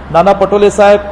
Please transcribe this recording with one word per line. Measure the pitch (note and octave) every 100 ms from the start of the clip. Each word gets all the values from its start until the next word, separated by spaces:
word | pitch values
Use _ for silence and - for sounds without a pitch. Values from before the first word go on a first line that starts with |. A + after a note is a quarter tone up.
| -
नाना | D#3+ F#3
पटोले | G3 F#3+ G3+ G3+
साहेब, | - G3+ G3+ G3+